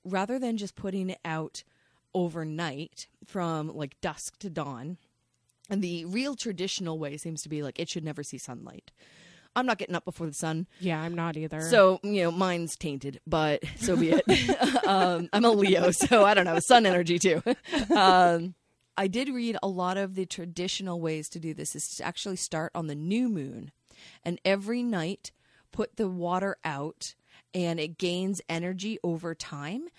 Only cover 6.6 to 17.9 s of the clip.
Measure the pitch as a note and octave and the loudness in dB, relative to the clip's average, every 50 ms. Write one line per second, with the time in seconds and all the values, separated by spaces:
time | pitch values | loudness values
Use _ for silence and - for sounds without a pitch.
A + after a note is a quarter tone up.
6.6 | F#3 F#3+ - - F#3+ E3 D#3+ D#3+ D#3 C#3 D3 D3+ - E3 D#3+ D3+ - D3+ D#3 D3+ | -6 -6 -6 -6 -6 -6 -6 -6 -6 -8 -8 -10 -10 -10 -10 -10 -10 -8 -8 -6
7.6 | D3 C3+ - - E3+ - - F#3 D#3 D#3 C#3+ D3 C#3+ - - B2 - - B2 A#2+ | -6 -6 -6 -6 -6 -6 -6 -8 -8 -8 -8 -10 -10 -12 -12 -14 -14 -14 -14 -14
8.6 | B2 B2 - G3 - - _ _ _ _ _ - - - - _ _ _ - B3 | -14 -16 -18 -20 -20 -20 _ _ _ _ _ -20 -20 -20 -20 _ _ _ -6 -4
9.6 | B3+ B3+ A3 - G3 - F3+ E3+ - F#3 - - E3 D#3 C#3+ - E3+ D#3+ D#3+ D#3+ | -2 -2 -2 -4 -4 -6 -6 -6 -6 -8 -10 -8 -8 -8 -6 -6 -4 -4 -4 -4
10.6 | F3+ - _ - F#3 F3+ D#3+ D#3 D#3+ E3+ F3 E3+ E3 E3+ D3+ D#3 D#3+ D3+ D#3+ D#3+ | -6 -8 _ -8 -4 -4 -4 -4 -4 -6 -4 -4 -4 -4 -4 -6 -8 -8 -6 -6
11.6 | D#3+ E3 A#3+ G#3+ F#3+ F#3 F#3+ - - G3+ G#3 G3 F3 E3+ E3 F3+ F#3+ F#3 F3 E3+ | -2 4 6 8 8 8 6 4 0 -2 0 2 2 2 2 2 0 0 0 -2
12.6 | E3+ D#3+ - - - D#3 C#3 C3+ C#3 C#3 B2 - - D#3 E3+ D#3+ D#3 D3+ D3 - | -4 -6 -8 -8 -6 -6 -6 -6 -8 -10 -12 -8 -2 0 2 2 4 2 2 0
13.6 | - D3 - - A3+ F#3+ F3+ - E3 D#3+ D#4+ - - - F#4+ C4 B3 - - - | -2 -6 -8 -4 0 2 4 4 4 6 6 4 6 6 4 4 4 2 2 2
14.6 | - C#4+ C4 B3+ - F3+ G3 F#3+ F3+ F3+ F3 E3 F3 - - G#3 A#3 A#3 A3 G3+ | 2 2 4 2 4 4 4 4 4 4 2 0 -2 0 2 6 6 6 6 6
15.6 | G3 F#3+ F#3 E3 F3 F#3 F3+ - F#4 - B3 A3 G3 G3+ G#3+ G3 F3+ F3 E3 E3+ | 6 6 6 6 6 4 4 2 4 6 8 8 10 10 8 6 4 4 2 2
16.6 | - - B3+ A#3+ A3 F#3+ F3+ F3+ F3 E3 F3 E3+ - F#3+ D#3+ E3+ - A3+ C4+ - | 8 8 10 10 10 8 4 4 2 2 2 2 4 2 2 2 2 -2 -2 -2
17.6 | - - - C#4+ A3 G3 | -4 -4 -2 -2 0 2